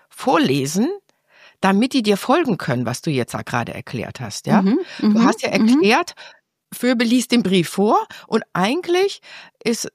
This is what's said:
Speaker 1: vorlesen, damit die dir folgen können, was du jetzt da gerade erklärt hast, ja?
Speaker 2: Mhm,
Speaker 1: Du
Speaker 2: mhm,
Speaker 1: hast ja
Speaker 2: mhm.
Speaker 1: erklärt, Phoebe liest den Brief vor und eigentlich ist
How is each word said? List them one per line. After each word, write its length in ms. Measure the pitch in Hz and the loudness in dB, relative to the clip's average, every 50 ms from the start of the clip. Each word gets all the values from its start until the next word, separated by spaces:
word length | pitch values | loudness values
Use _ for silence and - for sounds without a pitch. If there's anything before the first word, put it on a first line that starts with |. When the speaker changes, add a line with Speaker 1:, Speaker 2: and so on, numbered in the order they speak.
| _ _ | _ _
Speaker 1:
vorlesen, 800 | - - - 262 294 339 285 160 135 143 131 143 156 190 240 330 403 392 - _ _ _ _ _ _ _ - - _ _ | -20 -6 -2 0 2 2 2 2 2 0 -2 -2 -2 0 0 -2 -2 -6 -10 _ _ _ _ _ _ _ -20 -20 _ _
damit 320 | - 190 196 196 247 269 - | 0 2 2 2 2 0 0
die 120 | 269 208 | 0 0
dir 120 | 208 202 | 2 0
folgen 420 | 185 - - 262 349 330 269 185 - | 0 0 0 0 2 2 0 -2 -2
können, 280 | - - 127 123 123 | -2 -2 -2 -2 -2
was 160 | 113 120 - - | -4 -6 -6 -4
du 80 | 165 | -4
jetzt 240 | 147 127 117 - - | -2 -2 -2 -4 -6
da 80 | 107 113 | -10 -8
gerade 320 | - - 120 113 - - | -4 -4 -4 -4 -4 -8
erklärt 460 | 98 - - - 113 - - - - | -12 -12 -10 -10 -8 -8 -10 -10 -12
hast, 260 | 127 101 - - - | -12 -12 -12 -8 -2
ja? 160 | - 147 196 190 | 0 2 2 4
Speaker 2:
Mhm, 160 | 190 247 381 349 - - - - 214 | 2 2 0 -2 -4 -6 -2 0 2
Speaker 1:
Du 100 | 208 220 | 4 4
Speaker 2:
mhm, 60 | 233 | 4
Speaker 1:
hast 180 | 285 427 427 - | 2 2 0 -2
ja 60 | - | -2
Speaker 2:
mhm. 40 | - | 0
Speaker 1:
erklärt, 640 | 196 220 220 254 294 370 208 240 311 349 - - - - - - _ _ _ _ _ _ _ - | 2 4 4 4 4 4 4 4 2 0 -2 -8 -16 -20 -20 -20 _ _ _ _ _ _ _ -8
Phoebe 300 | - - 247 262 226 247 | -2 0 0 2 2 2
liest 300 | 226 240 254 226 - 247 | 2 2 2 2 2 2
den 100 | 233 190 | 2 2
Brief 260 | 185 190 185 156 - | 2 2 2 2 0
vor 380 | - - 202 214 285 415 453 - - - - - | -2 0 0 2 2 0 0 -4 -10 -20 -6 -4
und 160 | - 226 - - - | -4 -4 -4 -4 -2
eigentlich 720 | 170 185 208 269 359 359 349 349 359 392 403 - - - - - - - - _ _ - | -2 0 0 0 -2 -2 0 0 0 0 0 -2 -6 -14 -20 -20 -20 -20 -20 _ _ -4
ist 260 | 226 233 - - - | -2 -2 -2 -6 -10